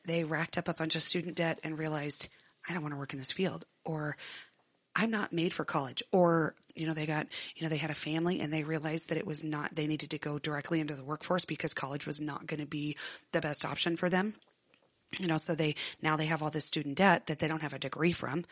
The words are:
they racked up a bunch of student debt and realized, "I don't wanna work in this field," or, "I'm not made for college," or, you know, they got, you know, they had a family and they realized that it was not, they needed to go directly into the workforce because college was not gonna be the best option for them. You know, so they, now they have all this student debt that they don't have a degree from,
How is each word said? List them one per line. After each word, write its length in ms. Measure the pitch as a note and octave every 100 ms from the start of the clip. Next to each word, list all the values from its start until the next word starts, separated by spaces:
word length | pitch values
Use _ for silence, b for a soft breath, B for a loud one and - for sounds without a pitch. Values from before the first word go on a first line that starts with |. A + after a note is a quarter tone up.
| -
they 180 | E3 D#3
racked 320 | D#3 E3 -
up 100 | E3+
a 60 |
bunch 220 | E3 D#3+ D#3+
of 60 |
student 340 | - F3+ E3+ E3+
debt 220 | E3 -
and 140 | D#3 D#3
realized, 500 | D#3 D#3 D3 - - b b b -
"I 40 |
don't 100 | F3
wanna 140 | D3+ C#3+
work 160 | C3+
in 60 | C#3
this 120 | B2+
field," 340 | - F#3 - - _ -
or, 320 | D#3 G3+ - B B B B _ _ _ -
"I'm 160 | A3+
not 200 | A3 G3+
made 220 | E3+ F3
for 100 | - -
college," 380 | D#3 C3+ B2 -
or, 440 | F#3+ E3+ E3 D#3 - - -
you 100 | D#3+
know, 60 |
they 120 | D#3 D3+
got, 220 | D3+ D3 B B -
you 80 |
know, 60 | D#3+
they 80 | D3+
had 140 | D3+
a 40 | D3
family 440 | D3+ D#3+ E3+ F#3
and 100 | D3
they 120 | D#3
realized 460 | D3+ D#3+ D3+ D#3+ -
that 80 | D#3+
it 80 | -
was 180 | D3+
not, 320 | D#3 D3+ D3 D#3+
they 120 | D3+
needed 220 | D3+ D3
to 60 | D3+
go 200 | D3+ D3
directly 400 | D#3 D3 - E3
into 140 | D3+ C#3+
the 80 | C3
workforce 400 | D3+ - F3+ -
because 280 | D#3 D#3
college 320 | - C3+ C#3+ D3+
was 140 | D3
not 260 | D3+ C#3+ D#3
gonna 200 | D3+ D3
be 320 | D3+ D3 D3 B B B
the 80 | E3+
best 220 | D#3 D3 -
option 300 | C#3+ F3 E3
for 120 | F3+
them. 240 | F3+ G#3 G#3 _ _ _ _ _ _ _ -
You 80 | F#3
know, 100 | D#3
so 180 | - D#3
they, 200 | D#3 D3 B B
now 160 | D#3 D#3
they 80 | D#3
have 180 | D#3+
all 60 | D#3
this 160 | D#3 C#3+
student 320 | D#3+ C#3+ C#3
debt 300 | G3 E3+ -
that 120 | D3+
they 80 | D#3
don't 140 | D#3
have 100 | D3+
a 80 | C3+
degree 320 | C#3 - E3+
from, 320 | E3 B2 C#3 E3